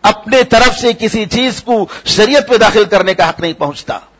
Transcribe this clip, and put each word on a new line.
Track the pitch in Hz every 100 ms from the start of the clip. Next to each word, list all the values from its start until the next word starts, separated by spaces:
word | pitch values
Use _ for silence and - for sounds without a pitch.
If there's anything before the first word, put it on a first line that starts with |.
| 208
अपने | 208 - 262
तरफ | 240 226 - -
से | 240
किसी | - 226 220 202
चीज | 233 254 214
को | - 226 190 - -
शरीयत | - 214 285 277
में | 233
दाखिल | 220 208 202
करने | 202 185
का | 190 165
हक | -
नहीं | 165
पहुंचता। | 156 147 143 - 107 -